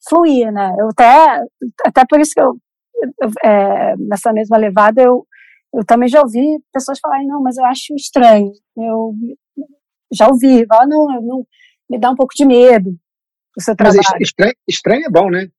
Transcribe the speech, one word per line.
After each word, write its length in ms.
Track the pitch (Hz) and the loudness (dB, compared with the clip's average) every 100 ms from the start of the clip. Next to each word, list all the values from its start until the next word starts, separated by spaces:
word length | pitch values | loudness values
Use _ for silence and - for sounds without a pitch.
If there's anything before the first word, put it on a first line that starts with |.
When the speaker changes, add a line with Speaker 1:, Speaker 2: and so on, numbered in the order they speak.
| - | 0
Speaker 1:
fluir, 420 | 320 339 269 226 | 0 2 0 -2
né? 240 | 208 196 185 | -4 -6 -4
Eu 100 | 220 | -6
até, 540 | 214 240 277 320 240 254 _ 247 - 508 | 2 6 6 6 2 -6 _ -16 -6 -4
até 200 | - 254 | 0 2
por 100 | 302 | 2
isso 120 | 294 | 0
que 80 | - | 0
eu, 160 | 269 247 _ _ _ 480 277 - | -2 -2 _ _ _ -10 -10 -6
eu, 80 | 240 214 - | -8 -4 0
é, 460 | 208 196 202 - 190 | 0 0 -2 -4 -6
nessa 360 | 202 208 240 | -6 -6 -4
mesma 240 | 214 214 220 | -4 -2 0
levada, 440 | 214 190 208 220 | 0 2 2 4
eu, 240 | 254 247 - _ _ _ _ | 2 2 -4 _ _ _ _
eu 120 | - 196 | -10 0
também 240 | 233 247 | 0 2
já 120 | 285 | 2
ouvi 380 | 277 226 285 311 _ | 2 0 -2 -4 _
pessoas 260 | 269 262 285 | -12 -10 -10
falarem, 280 | 311 277 277 | -6 -6 -6
"Não, 140 | 285 | -6
mas 160 | 262 247 | -6 -2
eu 80 | 254 | -2
acho 280 | 254 - 294 | -2 -8 -12
estranho." 560 | - 294 240 214 202 202 _ - | -6 2 2 2 -4 -10 _ -12
Eu 380 | 226 220 226 214 233 277 _ - 277 _ _ _ _ | -8 -6 -8 -10 -12 -14 _ -20 -20 _ _ _ _
já 160 | 208 220 | 0 2
ouvi, 380 | 262 269 254 226 | 2 4 2 4
fala, 200 | 220 262 | 2 2
"Não, 280 | 302 302 254 | 0 -2 -4
eu 60 | |
não, 240 | 233 262 - _ _ _ _ | -8 -10 -12 _ _ _ _
me 100 | 247 | -4
dá 100 | 247 | -4
um 60 | 254 | -2
pouco 180 | 262 - | -4 0
de 100 | 285 | 2
medo 460 | 247 247 233 190 175 _ _ _ _ _ - | 6 6 4 0 -10 _ _ _ _ _ -14
o 40 | |
seu 140 | 190 185 | -8 0
Speaker 2:
Mas 140 | - | 2
Speaker 1:
trabalho." 240 | - - 185 | 2 2 -2
Speaker 2:
es-, 80 | - | -6
estranho, 240 | - 202 254 - | -2 -2 -2 -10
estranho 380 | - - 247 320 | -8 -2 -2 0
é 40 | |
bom, 200 | 165 196 | 0 0
né? 180 | 175 190 | -2 -6